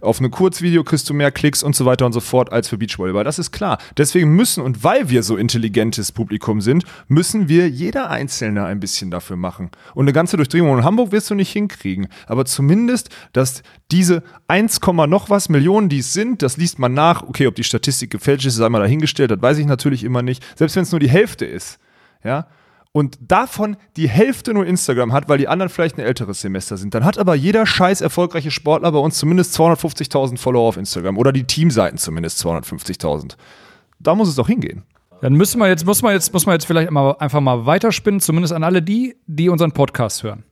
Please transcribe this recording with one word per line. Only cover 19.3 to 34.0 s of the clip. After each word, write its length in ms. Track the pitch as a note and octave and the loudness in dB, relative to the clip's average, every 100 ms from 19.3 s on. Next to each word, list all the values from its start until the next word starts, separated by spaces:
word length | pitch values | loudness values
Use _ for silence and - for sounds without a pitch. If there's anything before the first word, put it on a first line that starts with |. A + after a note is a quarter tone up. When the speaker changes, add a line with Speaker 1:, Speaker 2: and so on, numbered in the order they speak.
| G2+ | 2
Speaker 1:
weiß 200 | A#2+ D3+ | 2 2
ich 80 | D3 | 0
natürlich 360 | C3 C#3+ C3 | 0 0 -2
immer 200 | A2+ B2 | -2 -2
nicht. 200 | B2 B2+ - - | -2 -4 -8 -2
Selbst 180 | D#3+ F#3+ | 0 0
wenn 40 | |
es 100 | F3 | -2
nur 80 | E3+ | 0
die 120 | C#3+ | 2
Hälfte 340 | D#3 A3+ - - | 2 0 -4 -10
ist, 320 | D2 - - _ _ _ _ | -10 -14 -20 _ _ _ _
ja, 240 | G#2 C#3 E3 _ _ _ _ | -6 -6 -8 _ _ _ _
und 280 | D3+ C#3+ - | -2 -2 -4
davon 560 | A#2 F#3+ B3+ - G#3+ G3+ _ - | 0 0 0 -4 -6 -6 _ -4
die 120 | D#3 | 0
Hälfte 420 | A2+ B3 B3+ - | 2 2 0 -2
nur 140 | G#3 F3+ | -2 0
Instagram 480 | F3+ - A#2+ A#2+ | -2 0 0 2
hat, 160 | C3+ C#3+ | 0 0
weil 80 | C#3+ | 0
die 100 | C#3+ | 2
anderen 220 | E3+ F#3 | -2 -2
vielleicht 300 | - C3 - | -2 -4 -2
ein 60 | G#2+ | -4
älteres 360 | B2 G#2 G2 | -4 -6 -8
Semester 340 | G2 F#2+ - G2 | -6 -6 -6 -8
sind, 180 | G2 A2 | -6 0
dann 100 | C#3 | 0
hat 140 | G#3 | 2
aber 160 | F#3 D3+ | 2 2
jeder 320 | D3+ G#3+ A3 | 2 2 2
scheiß 340 | - F#3 G3 | 2 2 2
erfolgreiche 480 | E3 - F3 E3 D3 | -2 0 -2 -2 -6
Sportler 420 | B2+ D3+ D#3 E3+ | -4 0 2 2
bei 60 | D3+ | 2
uns 220 | D3+ - | 0 0
zumindest 340 | D3 F3+ F3+ | 2 2 2
zweihundertfünfzigtausend 840 | - E3 D#3+ E3 - C#3 C#3+ C3+ A#2+ | 2 2 2 -2 -6 -4 -2 -2 -2
Follower 280 | - B2 A#2 | -2 2 2
auf 80 | F#2+ | 0
Instagram 420 | G2 - F2+ G2 | -8 -6 -4 2
oder 120 | C3 | 2
die 120 | C3+ | 2
Teamseiten 560 | B2+ - E3 A2+ F#2 D#2+ | -2 2 2 4 0 -2
zumindest 400 | - D#2+ E2 - | -6 -6 -6 -4
zweihundertfünfzigtausend. 960 | F2 D#2+ - D#2 - F2+ D#2+ D2 C2+ - - - - _ _ | -4 -4 -6 -14 -10 -6 -4 -4 -8 -18 -20 -20 -20 _ _
Da 160 | _ | _